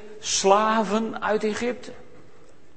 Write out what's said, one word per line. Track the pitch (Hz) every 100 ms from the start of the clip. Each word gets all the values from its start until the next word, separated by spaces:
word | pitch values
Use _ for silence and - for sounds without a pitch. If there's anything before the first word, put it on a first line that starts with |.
| - -
slaven | - - 196 202 220 220 196 214 226 -
uit | 196 214
Egypte. | 220 214 240 254 - - - - - - - - -